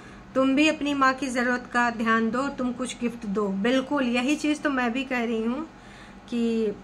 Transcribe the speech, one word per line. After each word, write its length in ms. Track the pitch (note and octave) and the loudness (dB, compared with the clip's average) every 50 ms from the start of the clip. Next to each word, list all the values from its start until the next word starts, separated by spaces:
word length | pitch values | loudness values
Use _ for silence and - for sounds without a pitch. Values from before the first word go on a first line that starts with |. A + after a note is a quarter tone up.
| - - - - - - - | -20 -20 -20 -20 -20 -2 0
तुम 200 | B3+ C4+ C4+ C4+ | 2 4 4 4
भी 120 | C#4 D4+ | 6 4
अपनी 260 | D#4 D4+ D#4 C#4+ C#4+ C#4+ | 4 4 2 -2 -2 2
माँ 200 | C#4 C4+ C4 C4 | 4 4 4 4
की 140 | C4 C#4+ | 2 -4
ज़रूरत 420 | C4 A#3 B3+ A#3+ B3+ B3 B3 B3 - - | -2 0 0 2 2 0 -2 -4 -2 0
का 160 | B3 A#3+ A#3+ | 2 2 2
ध्यान 400 | A3+ G#3+ A3 A3+ A3+ A3+ A3+ A3+ | 0 0 2 2 4 4 2 2
दो, 160 | A#3 B3 C#4 | 0 0 -2
तुम 240 | C#4+ C#4+ - B3+ B3 | -2 -2 -2 -4 -4
कुछ 280 | A#3+ - B3+ B3 - - | -2 -4 -6 -6 -6 -4
गिफ्ट 240 | A#3+ A#3 A#3 - - | -4 -4 -4 -4 -6
दो। 220 | G3+ F#3+ G#3+ G#3 | -4 -2 0 0
बिल्कुल 560 | G3 G3 G3 G3 A#3+ C4 C4 C4 - D4 C#4+ C4 | 0 -2 0 2 2 2 2 2 0 0 0 0
यही 320 | A#3+ A#3 B3 A#3+ C#4 D4+ | 2 0 0 2 2 0
चीज़ 260 | D4 - D4+ D4+ D4 | 0 2 0 0 0
तो 80 | - D4+ | 0 0
मैं 220 | C4+ C4 B3 A#3+ | 0 0 0 0
भी 120 | A3+ C4+ C4 | -2 -2 -4
कह 200 | C4+ C4 B3 A#3 | -2 -2 -2 -2
रही 200 | A#3 A#3 A3 A3 | 0 -2 -2 -2
हूँ 240 | A#3 B3 C#4+ E4 - - - - - - - - - - - - - | -2 -2 -4 -6 -10 -12 -20 -20 -20 -20 -20 -20 -20 -20 -20 -12 -6
कि 440 | A#3+ A#3 A#3 A#3 A3+ A3+ A3 G#3 G3 - | -2 0 0 2 2 2 0 0 -2 -6